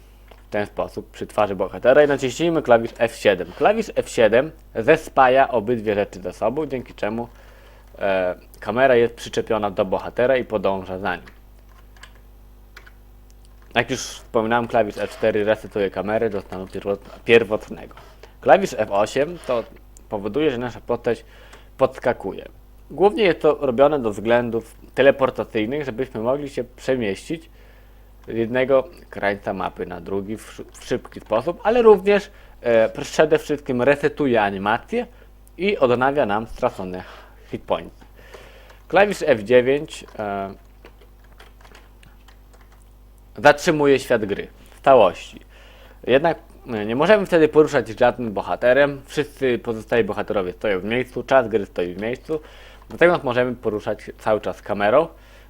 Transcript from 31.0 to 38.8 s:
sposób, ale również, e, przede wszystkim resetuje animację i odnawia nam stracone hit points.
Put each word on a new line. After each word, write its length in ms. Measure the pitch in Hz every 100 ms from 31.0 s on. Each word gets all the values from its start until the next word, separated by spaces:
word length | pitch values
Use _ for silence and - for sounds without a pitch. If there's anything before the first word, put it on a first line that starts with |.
| - 98
sposób, 400 | - 113 170 185
ale 200 | 208 240
również, 480 | 226 196 196 202 - - - -
e, 280 | 120 113 110
przede 500 | - - - 156 151
wszystkim 440 | - 143 - 123
resetuje 600 | 127 143 147 - 143 113
animację 640 | 101 98 101 117 - 233 233 - - - - -
i 200 | 196 202
odnawia 480 | 123 123 131 143 110
nam 200 | 107 117
stracone 560 | - 120 - 92 90 - - - - -
hit 120 | 110
points. 340 | - 85 87 - - - - - - - - -